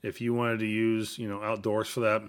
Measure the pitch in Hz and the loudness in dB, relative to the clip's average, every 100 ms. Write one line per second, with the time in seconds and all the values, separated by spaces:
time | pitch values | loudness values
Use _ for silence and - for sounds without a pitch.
0 | 104 - 120 120 117 113 107 110 113 110 | -6 -4 0 2 2 2 0 2 2 2
1 | 107 - 110 101 107 110 107 107 110 - | -2 -6 -6 -4 -2 -2 0 0 0 0
2 | 110 110 | 2 2